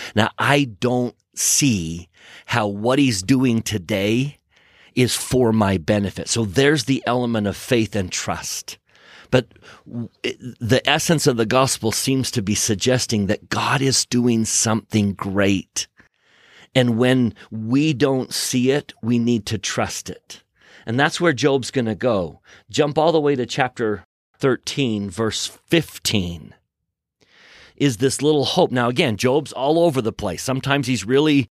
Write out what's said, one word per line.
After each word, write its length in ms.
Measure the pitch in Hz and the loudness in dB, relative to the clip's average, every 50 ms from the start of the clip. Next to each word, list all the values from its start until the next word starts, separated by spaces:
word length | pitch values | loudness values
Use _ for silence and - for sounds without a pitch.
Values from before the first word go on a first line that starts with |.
| - - - | -12 -4 -2
Now, 160 | 104 110 - - | 0 0 0 -2
I 260 | - - 123 143 147 143 123 101 - | -2 0 2 2 2 0 -2 -4 -4
don't 360 | - 123 123 123 123 120 - _ _ _ - | -2 0 0 0 -2 -4 -6 _ _ _ -8
see 720 | - - - - - 151 139 113 95 82 80 82 85 90 - _ _ - - - - - | -4 -2 0 0 2 2 2 2 0 -2 -6 -8 -10 -14 -18 _ _ -20 -20 -20 -18 -8
how 220 | - - 120 107 | -4 -2 -2 0
what 320 | 104 101 101 107 120 131 143 | -2 -2 -2 0 0 2 4
he's 220 | 143 131 113 92 | 2 2 2 0
doing 400 | 92 95 139 127 131 127 113 113 | 2 2 2 4 4 2 2 0
today 760 | - - 110 104 85 - 110 98 98 104 113 120 135 143 - _ _ _ _ _ _ _ _ _ _ _ - | -2 -4 -6 -6 -4 -4 -2 -2 0 0 0 0 -2 -2 -6 _ _ _ _ _ _ _ _ _ _ _ 0
is 200 | - 127 113 - | 0 2 2 0
for 380 | - - - - 127 127 113 110 | -2 -4 0 2 2 4 4 4
my 240 | 110 104 98 95 | 2 2 2 0
benefit. 520 | 90 76 - 107 104 101 95 - - - - | 0 0 0 0 0 0 -2 -4 -6 -6 -4
So 160 | - 113 117 | -2 -2 -2
there's 400 | 101 92 135 135 143 156 151 120 | 0 2 2 4 4 4 2 2
the 180 | - 135 - - | 0 -2 -2 0
element 400 | 110 120 127 123 120 117 110 104 | -2 -2 0 0 0 0 0 0
of 100 | 101 90 | -2 -4
faith 400 | - - - 127 117 110 98 - | -4 -2 0 0 0 0 0 -2
and 160 | 104 92 87 | -4 -4 -4
trust. 680 | - - - - 85 - - - - - - - - - _ _ _ _ _ - - - - - | -6 -6 -6 -6 -6 -6 -6 -10 -10 -10 -12 -14 -18 -20 _ _ _ _ _ -20 -20 -20 -4 0
But 180 | - 127 - - _ _ - - - - - | 2 2 2 0 _ _ -20 -20 -20 -20 -18
w-, 240 | - - 120 117 - _ _ - | -12 -10 -10 -10 -10 _ _ -8
it, 160 | 123 127 - 123 123 110 - | -8 -8 -8 -12 -16 -12 -4
the 300 | 117 104 131 127 - - | 0 2 2 2 2 2
essence 380 | 143 160 - - 170 147 - | 0 2 2 2 0 2 2
of 100 | 151 123 | 2 2
the 80 | 113 113 | 2 2
gospel 460 | 107 123 123 135 127 - - - 113 | 2 4 4 4 2 0 -2 -2 -2
seems 400 | - - - 139 135 135 123 - | -2 -2 0 0 0 0 0 -2
to 100 | - 127 | -4 -4
be 140 | 101 98 104 | -2 -2 -2
suggesting 720 | - - - 107 92 - 123 127 123 - - 120 104 101 | 0 0 -2 -2 0 2 2 2 2 0 0 0 0 0
that 220 | 92 104 - - - | 0 -2 -4 -4 -6
God 320 | - 110 107 - 131 143 | -4 -4 -2 0 0 0
is 240 | 135 135 123 - - | 2 2 0 0 0
doing 400 | - - 123 120 123 117 113 110 | 0 0 0 2 2 2 2 0
something 680 | - - - - 113 110 110 - - - 110 101 101 92 | 0 -2 0 0 0 0 -2 -2 -2 0 2 2 2 0
great. 720 | - - 101 95 101 101 98 98 92 - _ - - - - _ _ - _ _ _ _ _ _ _ _ _ - - - _ - | -4 -6 -4 0 2 2 2 2 0 -2 _ -10 -10 -10 -10 _ _ -20 _ _ _ _ _ _ _ _ _ -20 -20 -12 _ 0
And 240 | 131 127 120 113 | 2 2 2 2
when 360 | 110 123 127 131 127 123 110 - - - - | 2 4 4 4 4 2 0 -2 -6 -14 -12
we 420 | 110 110 110 113 123 139 151 160 147 | -10 -8 -4 0 0 2 2 2 2
don't 400 | 110 143 135 135 131 123 - - | 2 2 0 0 0 -2 -4 -6
see 380 | - - - - 127 123 127 | -6 -4 -2 0 0 2 2
it, 220 | 135 147 - - - _ - | 2 0 -2 -8 -14 _ -2
we 160 | 110 120 120 | 0 0 2
need 260 | 117 120 120 110 104 | 2 2 0 0 -2
to 100 | - 113 | -4 -6
trust 520 | 101 - - - - 110 92 - - - - | -6 -6 -6 -4 -4 -4 -4 -6 -10 -12 -12
it. 340 | 87 - _ - - - _ _ _ _ _ - - - - | -14 -16 _ -20 -20 -20 _ _ _ _ _ -20 -20 -16 -8
And 140 | - 113 131 | -4 -2 0
that's 220 | 147 160 - - | 0 0 0 0
where 120 | 175 170 147 | 0 0 2
Job's 380 | 110 131 147 135 135 117 - | 2 2 2 2 0 -2 -2
gonna 240 | - 135 120 110 107 | -4 -2 -2 -2 -2
go. 460 | - - 127 110 98 87 78 - - _ - - - _ - | -2 0 0 0 0 -2 -4 -8 -14 _ -20 -20 -20 _ -4
Jump 280 | 104 - 151 151 143 | 0 0 0 2 2
all 140 | 160 151 170 | 2 2 4
the 80 | 160 160 | 4 4
way 160 | 147 147 143 | 2 2 0
to 100 | 123 123 | 0 -2
chapter 580 | - - - 135 123 - - 117 107 104 98 - _ _ _ _ _ _ | -4 -2 -2 -2 -2 -2 -2 -2 -2 -2 -4 -8 _ _ _ _ _ _
thirteen, 720 | - - 135 123 - - - - 143 135 120 110 104 101 98 | -2 0 0 0 0 -4 -6 -4 -2 -2 0 -2 -2 -4 -6
verse 360 | 90 - 113 110 - - - | -4 -2 -2 -2 -2 -4 -6
fifteen, 1080 | - - - _ - 165 165 - - - - - - - - 90 87 85 156 - - - _ _ _ _ _ _ _ _ _ _ _ _ _ _ _ _ _ - - - - - - _ | -8 -10 -12 _ -10 -10 -10 -10 -10 -12 -10 -6 -4 -4 -4 -4 -6 -8 -12 -16 -20 -20 _ _ _ _ _ _ _ _ _ _ _ _ _ _ _ _ _ -20 -20 -20 -20 -20 -14 _
is 220 | - 135 143 120 | -2 0 0 0
this 240 | 92 123 135 - - | 2 0 0 0 0
little 240 | 135 151 156 147 131 | 2 2 2 2 0
hope. 260 | - - 185 170 - | 0 2 2 2 2
Now, 160 | 123 127 120 120 | 2 0 0 0
again, 280 | 127 123 175 131 104 | 0 0 0 0 0
Job's 340 | 92 - 123 127 156 143 - | 0 0 0 0 0 -2 -4
all 280 | - - 127 143 156 170 | -6 -2 0 2 2 4
over 220 | 170 170 135 127 | 4 2 2 0
the 120 | 107 110 - | -2 -2 -4
place. 280 | - - 98 85 - | -4 -6 -6 -6 -6
Sometimes 460 | - - 127 131 - 135 143 143 135 | -4 -4 -4 -2 -2 0 0 0 0
he's 180 | 120 131 110 98 | -2 -2 -2 -2
really 420 | 104 131 139 151 156 147 139 120 - _ | 0 2 4 4 4 4 2 2 0 _